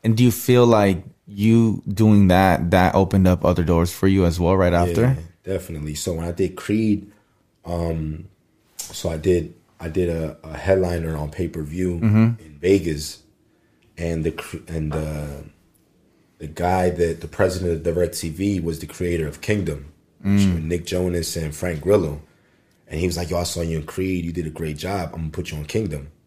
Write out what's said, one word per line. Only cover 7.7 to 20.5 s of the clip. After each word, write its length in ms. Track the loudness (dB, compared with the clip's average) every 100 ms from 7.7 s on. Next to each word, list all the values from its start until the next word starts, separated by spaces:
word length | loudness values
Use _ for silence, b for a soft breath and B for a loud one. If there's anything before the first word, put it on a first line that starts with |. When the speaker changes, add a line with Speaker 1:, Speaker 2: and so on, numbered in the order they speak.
| -4 -2 -4 -6 -8 -14 _ _ _ _ -16
Speaker 2:
so 320 | -14 -8 -6
I 80 | -2
did, 360 | 2 2 0 -14 _ _
I 100 | -6
did 180 | -2 -2
a, 280 | -2 -6 -10
a 120 | -14 -8
headliner 600 | 0 2 2 -2 -4 -6
on 120 | -6
pay-per-view 680 | -6 -6 -6 -8 -4 -2 0
Speaker 1:
Mm-hmm. 300 | 2 4 4 0 -12
Speaker 2:
in 120 | -4
Vegas, 600 | 2 4 2 -4 -8 -14 _ _ _ _ _ _ _ -8
and 260 | -4 -2
the 80 | -2
cr-, 260 | -4 -12 -14 -8
and 240 | -6 -4
the, 500 | -4 -4 -6 -8 -10 -16 _ _ _ _ _ _ _ _ _
the 100 | -14
guy 420 | -4 0 2 0
that, 320 | 2 0 -2
the 60 | -10
president 460 | -2 0 0 -2
of 100 | -2
direct 340 | -2 -2 -2 -2
T 120 | -8
V 300 | -4 -2 -2
was 180 | -4 -6
the 60 | -10
creator 400 | -6 -4 -2 -4
of 140 | -8
Kingdom, 500 | -4 -2 -2 -6 -12 _ _ _ 0
Speaker 1:
Mm. 380 | 4 4